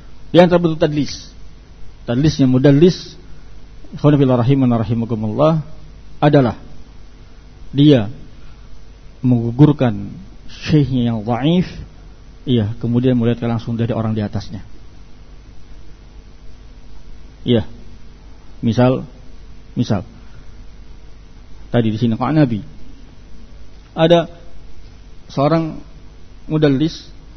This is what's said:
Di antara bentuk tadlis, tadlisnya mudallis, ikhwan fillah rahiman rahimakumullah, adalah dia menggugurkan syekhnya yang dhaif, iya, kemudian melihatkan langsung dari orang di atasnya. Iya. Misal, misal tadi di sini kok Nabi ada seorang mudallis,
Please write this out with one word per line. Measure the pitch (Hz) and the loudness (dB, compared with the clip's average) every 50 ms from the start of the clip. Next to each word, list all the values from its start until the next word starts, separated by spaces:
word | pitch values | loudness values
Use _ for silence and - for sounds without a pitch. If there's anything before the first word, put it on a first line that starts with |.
| - - - - - - | -16 -16 -16 -14 -8 4
Di | - 165 | 6 6
antara | 180 165 175 175 175 | 6 6 6 4 2
bentuk | 165 156 156 | 0 0 0
tadlis, | 175 151 147 151 127 - - - - - - - - - - - - - - - - - - - - | 0 0 0 -2 -2 -4 -6 -12 -14 -18 -18 -16 -16 -16 -16 -18 -20 -20 -16 -14 -14 -14 -14 -10 -6
tadlisnya | - 120 127 151 151 - - 135 | -2 0 2 2 2 4 4 4
mudallis, | 127 127 127 135 147 139 143 170 185 - - - - - - - - - - - - - - - - - - - - 214 | 4 4 6 6 6 8 8 8 6 6 2 -6 -16 -18 -18 -16 -16 -16 -16 -14 -16 -14 -16 -16 -16 -16 -16 -16 -14 -6
ikhwan | - - 147 147 | 2 4 4 6
fillah | 139 139 127 127 120 | 6 6 4 4 4
rahiman | 113 135 143 135 131 123 120 | 4 4 4 4 4 4 4
rahimakumullah, | 113 110 107 117 117 113 110 120 107 110 107 104 120 151 156 165 156 143 - - - - - - - - - - - 147 | 2 0 0 -2 -2 -2 -2 -2 -2 -2 -4 0 2 2 4 4 2 -2 -6 -12 -14 -14 -16 -18 -18 -16 -14 -4 2 4
adalah | 151 151 143 127 110 - - - - - - - - - - - - - - - - - - - - - - - - - | 6 6 6 4 4 0 -4 -10 -14 -14 -14 -16 -16 -18 -18 -18 -18 -20 -20 -20 -20 -20 -20 -20 -20 -20 -16 -14 -4 2
dia | 135 147 151 139 117 101 113 - - - - - - - - - - - - - - - - - - - - - - | 4 6 8 6 6 4 0 -6 -12 -16 -18 -16 -16 -16 -16 -16 -16 -16 -14 -14 -14 -14 -16 -18 -20 -20 -20 -10 -2
menggugurkan | - 127 123 117 117 117 117 127 151 151 139 - 131 120 101 101 101 98 - - - - - - - | 2 2 2 2 2 0 6 6 6 6 8 4 2 2 2 -2 -6 -10 -12 -14 -16 -18 -18 -16 -16
syekhnya | - - - - - 151 151 139 127 131 123 120 117 117 | -16 -14 -10 -2 2 4 4 4 4 2 0 2 0 0
yang | 110 | -2
dhaif, | 101 117 120 117 131 156 175 180 170 - - - - - - - - - - - - - - - - | -2 -2 -2 0 2 2 2 2 0 -2 -6 -12 -14 -16 -18 -20 -20 -20 -20 -20 -20 -20 -20 -10 -2
iya, | 143 123 117 104 107 117 - | 0 2 2 2 0 -2 -4
kemudian | - 117 120 123 127 131 127 120 | -2 0 0 2 2 4 2 4
melihatkan | 113 120 117 117 117 117 | 2 2 0 0 -2 -2
langsung | 117 110 - 120 117 | -2 -2 -4 -4 -2
dari | 110 113 113 | -2 -2 -2
orang | 117 113 110 110 110 | -2 -2 -2 -2 -2
di | 110 104 | -2 -2
atasnya. | 101 - 101 - - 110 98 - - - - - - - - - - - - - - - - - - - - - - - - - - - - - - - - - - - - - - - - - - - - - - - - - - - - - - - - - | -4 -4 -6 -8 -8 -10 -12 -12 -14 -14 -16 -16 -18 -18 -20 -18 -18 -18 -20 -18 -20 -20 -20 -20 -18 -16 -16 -16 -14 -16 -14 -14 -14 -16 -16 -20 -20 -20 -20 -20 -20 -20 -16 -14 -14 -14 -14 -16 -18 -18 -18 -16 -14 -14 -12 -12 -12 -14 -14 -14 -16 -16 -8 0
Iya. | 123 120 110 - - - - - - - - - - - - - - - - - - - - | 2 2 2 2 -2 -8 -14 -14 -16 -16 -16 -16 -18 -18 -18 -20 -20 -20 -18 -18 -18 -12 -4
Misal, | - 117 110 123 123 127 131 123 - - - - - - - - - - - - - - - | -2 0 2 4 4 4 4 0 -2 -8 -14 -18 -16 -16 -16 -16 -16 -16 -16 -16 -18 -6 -4
misal | 123 120 - 110 90 - - - - - - - - - - - - - - - - - - - - - - - - - - - - - - - - - - | -4 -2 0 -2 -2 -4 -8 -14 -18 -18 -16 -16 -16 -16 -14 -16 -14 -16 -16 -16 -16 -16 -16 -16 -16 -16 -16 -18 -18 -18 -20 -20 -20 -16 -16 -14 -14 -8 0
tadi | - 120 113 110 107 | 0 2 2 2 0
di | 104 | 2
sini | 123 117 113 | 0 0 0
kok | 110 127 | 0 0
Nabi | 127 151 156 147 120 113 98 - - - - - - - - - - - - - - - - - - - - - - - - - - - | 2 4 4 4 4 2 -4 -6 -10 -12 -12 -12 -12 -12 -14 -18 -20 -20 -20 -16 -14 -14 -14 -14 -16 -16 -16 -14 -16 -16 -18 -20 -10 0
ada | 170 160 165 170 170 151 - - - - - - - - - - - - - - - - - - - - - | 2 6 6 6 6 4 0 -8 -14 -14 -12 -12 -12 -10 -10 -10 -10 -12 -14 -16 -18 -20 -18 -18 -18 -18 -6
seorang | - 135 139 151 165 165 160 156 - - - - - - - - - - - - - - - - | -2 0 2 4 4 2 0 -2 -6 -10 -14 -16 -18 -18 -18 -18 -18 -18 -18 -18 -18 -16 -6 -2
mudallis, | 156 156 151 143 135 131 156 170 - - - - - - - - - | 2 4 4 4 4 4 2 0 -2 -6 -14 -18 -20 -20 -20 -18 -18